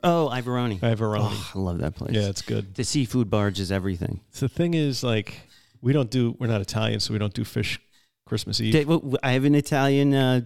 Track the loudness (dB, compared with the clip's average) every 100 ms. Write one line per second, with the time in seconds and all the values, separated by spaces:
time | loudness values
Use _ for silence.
0 | 2 2 2 -2 -4 -2 -2 0 0 0
1 | 0 0 -2 -2 -8 -4 -4 -2 -4 -6
2 | -2 0 0 -4 -6 -6 -6 -6 -4 -2
3 | 0 0 0 0 0 0 -2 -2 -2 -2
4 | -4 -6 -12 -6 -4 0 0 0 0 -2
5 | 0 -2 -2 -8 -18 -20 _ _ 2 2
6 | 2 2 0 0 -2 0 -2 -2 0 0
7 | -2 -2 -2 -4 -4 -4 -4 -6 _ _
8 | _ _ -6 -6 -4 -2 2 2 4 0
9 | 0 -2 0 2 4 4 2 2 4 4
10 | 4 4 4 2